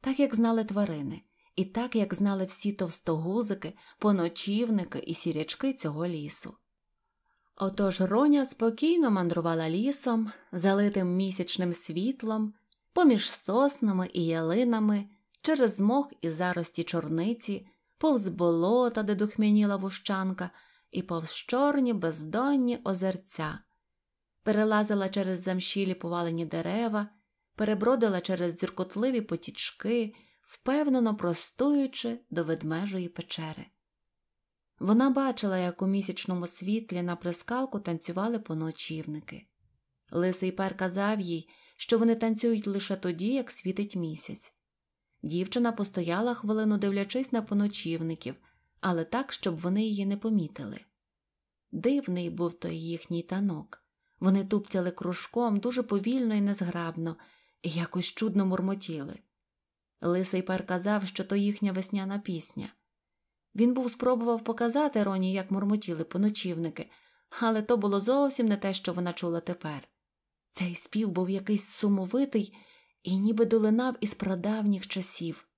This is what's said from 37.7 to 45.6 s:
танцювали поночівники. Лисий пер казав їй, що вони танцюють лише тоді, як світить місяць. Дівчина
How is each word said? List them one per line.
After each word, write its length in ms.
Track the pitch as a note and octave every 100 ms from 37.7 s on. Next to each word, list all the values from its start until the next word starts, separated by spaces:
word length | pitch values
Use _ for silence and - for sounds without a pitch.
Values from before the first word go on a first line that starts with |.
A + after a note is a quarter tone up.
| G#3
танцювали 600 | G#3 E3 - F3 G#3 A#3
поночівники. 1080 | A3 D#3+ D#3+ D#3+ - D#3+ D3+ D3+ - - - _ _ _ _ _ _
Лисий 400 | E3 F3+ F3+ F#3
пер 260 | F#3 F#3+ F#3+
казав 420 | F#3 F3+ G3+ G#3+
їй, 300 | F3+ E3+ - - - _
що 200 | - A#3
вони 180 | A#3 A3+
танцюють 520 | A3+ A3 A#3 A3+ G#3
лише 280 | G3 G3 F#3+
тоді, 380 | F3+ E3+ G3
як 180 | C4+ B3+
світить 440 | - F3+ F#3+ G#3 F#3
місяць. 580 | E3 D#3 - G#3 - _ _ _ _ _ _ _
Дівчина 480 | - E3+ F#3+ A#3+